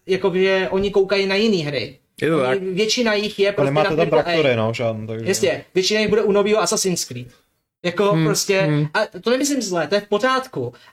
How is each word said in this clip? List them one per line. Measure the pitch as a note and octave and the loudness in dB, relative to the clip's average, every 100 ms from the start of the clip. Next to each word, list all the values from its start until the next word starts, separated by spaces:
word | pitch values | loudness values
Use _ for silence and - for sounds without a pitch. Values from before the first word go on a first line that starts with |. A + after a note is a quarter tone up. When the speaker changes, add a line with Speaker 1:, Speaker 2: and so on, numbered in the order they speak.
| - | -4
Speaker 1:
jako, | F#3 G3 F3+ | 0 0 2
že | F#3+ F#3+ F#3 | 2 2 0
oni | F#3+ G3+ | -2 0
koukají | G3 F#3+ G3 G3 | 2 2 2 0
na | G3 | 2
jiný | A3+ F#3 | 2 0
hry. | D3 C#3 G2 - _ - | -2 -4 -6 -12 _ -4
Speaker 2:
Je | D3 | 0
to | D#3+ B2+ | 2 0
Speaker 1:
Oni, | G3 | 0
Speaker 2:
tak. | |
Speaker 1:
většina | F#3+ F#3 A3 B3 A3+ | -2 -2 0 0 0
jich | G#3 G#3 - | 0 -2 0
je | G3 | 0
Speaker 3:
Ale | G3+ | 2
Speaker 1:
prostě | C#3 | 0
Speaker 3:
máte | D3 D#3 | 2 2
Speaker 1:
na | D#3 | 2
Speaker 3:
tam | E3 | 2
Speaker 1:
triple | D#3 | 2
A. | |
Speaker 3:
traktory, | D#3+ E3 C#3+ A2+ | 2 2 2 2
no, | A2 | 0
žádný, | A#2 A#2 A2 A2 | -2 -4 -4 -6
takže | A2+ A2+ | -6 -4
Speaker 1:
Jasně, | G3 F#3 C3 - F#3 | 0 0 -2 -4 -2
většina | F#3+ G#3+ | 0 0
jich | G#3 | 2
bude | G#3+ | 2
u | G#3 | 2
novýho | G3+ G3+ G#3+ | 2 2 2
Assassin's | E3+ - F#3+ E3+ - | 0 0 -2 -2 -6
Creed. | B2 B2 - _ _ _ _ | -10 -14 -20 _ _ _ _
Jako | F3 E3+ G3+ | -6 0 2
Speaker 2:
Hmm, | E3 D#3 | 2 2
Speaker 1:
prostě, | F#3+ - F#3+ | 0 0 0
Speaker 2:
hmm. | D3+ D3 D3+ | 2 0 0
Speaker 1:
a | G3+ G#3 F#3 | -2 -4 -4
to | A3 | -2
nemyslím | C4 C#4+ C#4 | 0 0 -2
zlé, | G3+ F3 D3+ | -2 -4 -2
to | G3+ | -2
je | |
v | G3+ | 0
pořádku, | G#3 B3+ C4 C4 C#3+ A#2+ - - | 0 0 0 -4 -8 -8 -10 -8